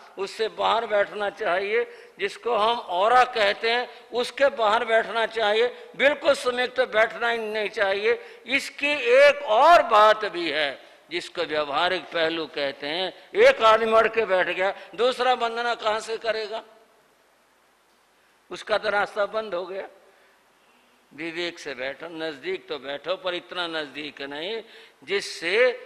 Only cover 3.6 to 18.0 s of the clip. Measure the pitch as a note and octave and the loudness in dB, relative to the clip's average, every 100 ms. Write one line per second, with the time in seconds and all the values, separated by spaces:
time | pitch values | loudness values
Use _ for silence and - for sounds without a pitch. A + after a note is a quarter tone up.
3.6 | A3+ A#3+ B3 - - A3+ A#3+ - C#4 A3+ | -2 -2 -4 -12 -8 -6 -4 2 0 2
4.6 | G#3+ A3+ A3+ A3+ G3 A3+ A3 A3 G#3 A3 | 2 2 2 0 0 -2 -2 0 2 2
5.6 | A#3+ - - F#3 C4+ C#4+ E4 C4 B3 B3 | 0 -2 -10 2 2 2 2 2 0 -2
6.6 | B3 B3+ A#3 G#3 A3+ A3+ A#3 A#3 G#3+ G#3+ | -2 0 0 2 2 0 -2 -2 -4 -4
7.6 | G3+ A3+ G3 G3 G#3+ A#3 - - A#3 C4+ | -4 -2 0 0 0 -2 -4 -16 -4 -4
8.6 | - - C#4 D4 A#3+ B3+ C#4+ C#4+ C#4+ A3 | -4 -4 -2 0 4 6 8 4 2 6
9.6 | D4+ E4+ - G#3 G#3+ G#3 G3+ E3+ E3 D3 | 8 8 6 6 6 4 0 -4 -4 -2
10.6 | C#3+ B2+ - - - E3+ - F3+ D#3 D3+ | -2 -4 -16 -20 -10 -10 -8 -6 -4 -2
11.6 | D3 D3 F3 F#3 C#3+ E3+ D#3+ E3 D3+ D3 | -2 0 0 0 -4 -2 -2 -2 -6 -6
12.6 | C#3 C#3 C#3+ E3 F#3 - - F#3 B3+ B3+ | -6 -6 -8 -6 -6 -10 -4 4 4 6
13.6 | A3 A3 A3+ A3 A3 A3 G3+ F#3 E3+ F3 | 6 4 4 4 2 0 0 0 0 0
14.6 | F#3+ - - E3+ B3 A#3+ B3+ B3 A#3 A3+ | -2 -4 -10 -2 -2 2 0 2 0 -2
15.6 | A#3+ A3+ A3+ A3 A3 A3+ A3+ G#3+ G#3 A3 | -4 -2 -2 -2 -4 -8 -4 -6 -6 -10
16.6 | - - _ _ _ _ _ _ _ _ | -14 -20 _ _ _ _ _ _ _ _
17.6 | _ _ _ _ | _ _ _ _